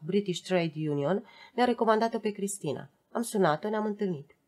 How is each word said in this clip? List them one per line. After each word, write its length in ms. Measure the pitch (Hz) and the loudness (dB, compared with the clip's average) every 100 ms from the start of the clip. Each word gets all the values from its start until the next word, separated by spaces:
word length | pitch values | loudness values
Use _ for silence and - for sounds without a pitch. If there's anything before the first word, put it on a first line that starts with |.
| 156 | -2
British 360 | 196 196 170 | 0 0 -6
Trade 480 | - 180 165 156 156 | 0 0 0 -2 -2
Union 340 | 143 143 202 - - - - | 0 0 0 -2 -18 -10 0
mi-a 100 | 247 | 2
recomandat-o 540 | 233 226 214 226 220 | 4 4 4 2 0
pe 100 | 208 | -4
Cristina. 600 | 202 202 - 156 123 143 _ _ | -4 -6 -4 -4 -6 -8 _ _
Am 100 | 220 | -6
sunat-o, 480 | 226 208 175 151 214 | -2 2 2 2 0
ne-am 160 | 220 214 | -2 -2
întâlnit. 500 | 208 202 151 - _ | -2 -2 -4 -8 _